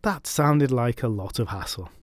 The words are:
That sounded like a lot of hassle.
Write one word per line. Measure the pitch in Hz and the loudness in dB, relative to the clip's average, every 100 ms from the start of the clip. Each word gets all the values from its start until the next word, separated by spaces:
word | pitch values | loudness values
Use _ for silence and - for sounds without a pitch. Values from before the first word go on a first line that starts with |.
That | - 175 - | -2 -2 -4
sounded | - 147 147 139 | 2 4 6 4
like | 127 120 117 | 2 0 0
a | 123 | -2
lot | 107 95 - | -2 -4 -4
of | 110 | -4
hassle. | 98 - - 90 - | -4 -8 -10 -12 -18